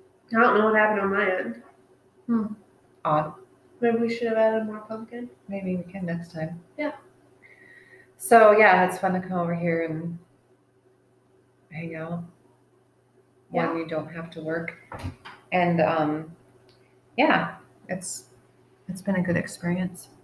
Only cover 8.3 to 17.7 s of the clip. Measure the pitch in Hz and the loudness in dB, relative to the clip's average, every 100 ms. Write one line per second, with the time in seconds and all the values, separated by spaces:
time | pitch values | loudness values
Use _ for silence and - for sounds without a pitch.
8.3 | 233 214 208 214 180 180 - 190 185 185 | 8 10 8 8 6 4 0 -2 -2 -4
9.3 | 180 170 170 170 165 165 156 170 170 - | -4 -2 -2 -2 -2 -2 -6 -8 -10 -16
10.3 | _ _ _ _ _ _ _ _ _ _ | _ _ _ _ _ _ _ _ _ _
11.3 | _ _ _ _ 156 170 160 165 170 - | _ _ _ _ -12 -10 -10 -8 -8 -10
12.3 | _ _ _ _ _ _ _ _ _ _ | _ _ _ _ _ _ _ _ _ _
13.3 | _ - 170 165 165 160 156 160 165 165 | _ -6 -4 -2 -4 -6 -6 -8 -12 -12
14.3 | 165 156 165 165 - - - - - - | -10 -6 -6 -6 -14 -18 -12 -12 -12 -20
15.3 | - - 185 175 170 - 160 151 151 160 | -20 -4 0 2 2 2 2 0 -2 -6
16.3 | - _ _ _ _ _ _ _ - 285 | -16 _ _ _ _ _ _ _ 0 2
17.3 | 185 170 - - | 2 -2 -10 -20